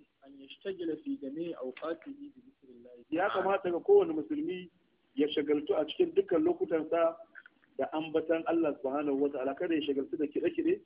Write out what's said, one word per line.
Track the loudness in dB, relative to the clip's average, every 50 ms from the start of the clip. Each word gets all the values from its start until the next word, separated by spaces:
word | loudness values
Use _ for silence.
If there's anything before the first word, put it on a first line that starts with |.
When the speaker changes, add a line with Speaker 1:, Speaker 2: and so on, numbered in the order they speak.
| -20 _ _ _ -20
Speaker 1:
أن | -20 -20 -20
يشتغل | -20 -20 -18 -12 -8 -8 -8 -6 -4 -4 -4
في | -4 -4 -6 -6 -6 -6
جميع | -8 -6 -6 -6 -6 -6 -8
أوقاته | -8 -10 -10 -8 -6 -6 -6 -8 -8 -16
بذكر | -16 -14 -16 -18 -20 -20 -20 -20 -20 _ _ -20
الله | -20 -20 -20 -20 -20 -20 -12 -6
Speaker 2:
Ya | -2 0 0 0
Speaker 1:
تعالى. | 0 0 0
Speaker 2:
kamata | 2 2 0 0 0
ga | -2 0
kowane | 4 6 8 8 8 6 0
musulmi | -4 -4 -4 -4 -4 -4 -4 -4 -6 -8 -12 _ _ _ _ _ _ _ _ -2
ya | 0 0 2
shagaltu | 2 0 0 2 0 0 0 0 0
a | 0 0
cikin | -2 0 0 0 0 2
dukkan | 0 2 2 4 2 4
lokutansa | 2 2 0 -2 0 0 0 0 0 2 2 2 2 2 -2 -12 -20 -20 -20 -20 -20 _ _ _ _ _ -4
da | -4 -2 -2
ambatan | -4 -4 0 0 0 2 2 0 0 2
Allah | 0 2 2 2 2 0 -2 -2
subhanahu | -2 -2 0 0 0 2 2 2
wa | 2
ta'ala. | 0 0 -2 -2 -2
Kada | -2 -2 0 0
ya | 0 0
shagaltu | 0 0 -2 -2 -4 -2 -2
da | -2
kiɗe-kiɗe, | -2 -2 0 -2 0 0 0 2 2 2 0 -2